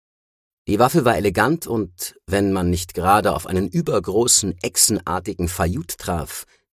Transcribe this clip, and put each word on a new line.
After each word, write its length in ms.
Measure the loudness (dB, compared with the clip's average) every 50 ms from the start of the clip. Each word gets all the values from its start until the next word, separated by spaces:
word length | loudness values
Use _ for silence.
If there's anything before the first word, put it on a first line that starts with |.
| _ _ _ _ _ _ _ _ _ _ _ _ -4 0
Die 100 | 2 4
Waffe 240 | 4 4 4 4 4
war 140 | 2 2
elegant 500 | 2 2 0 2 2 2 2 0 -2 -4
und, 500 | -4 -4 -4 -4 -6 -8 -12 -12 -12 -14 _ _
wenn 260 | -2 0 0 2 2 2
man 160 | 0 2 0
nicht 240 | 0 0 -2 -6 -6
gerade 400 | -2 2 4 4 4 4 2 -2
auf 100 | -2 -4
einen 220 | -4 -2 -2 -2
übergroßen, 880 | -2 -2 -2 -2 0 -2 -2 -2 0 0 2 2 4 2 2 2 0 -4 -4
echsenartigen 880 | -6 -4 0 2 2 2 2 0 -2 -4 -6 -6 -6 -6 -6 -4 -4 -4
Fayut 480 | -2 -2 -2 -2 -2 -4 -8 -10 -12
traf, 480 | -10 -6 -6 -4 -4 -6 -8 -12 -14 -16 _ _ _ _ _